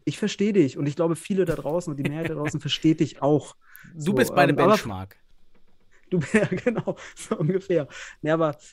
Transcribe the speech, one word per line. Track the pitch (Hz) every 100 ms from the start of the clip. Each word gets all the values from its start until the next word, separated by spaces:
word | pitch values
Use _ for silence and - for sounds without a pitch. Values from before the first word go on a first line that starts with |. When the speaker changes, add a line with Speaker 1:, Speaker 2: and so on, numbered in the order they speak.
| -
Speaker 1:
ich | -
versteh | 208 - 208
dich | 202 135 -
und | 147
ich | 156
glaube, | 170 160
viele | - 190 170
da | 147
draußen | 143 170 165
und | 143
die | 139
Mehrheit | 156 160
da |
draußen | 151 151 156
Speaker 2:
<laughs> |
Speaker 1:
versteht | 143 - 156 156
dich | 143 -
auch. | 135 151 - - - - -
Speaker 2:
Du | 165
Speaker 1:
So, | 151
Speaker 2:
bist | 202 233
meine | - 170
Speaker 1:
ähm, | 143
aber | 185
Speaker 2:
Benchmark. | 214 117 92 92 - _ - - - - - - _ -
Speaker 1:
Du, | 180 135
<laughs> |
ja, | 214 196
genau, | 180 247 220 - - - -
so | - 220
ungefähr. | 156 185 - 165 139 - - -
Nee, | 151
aber | 165 156 143 -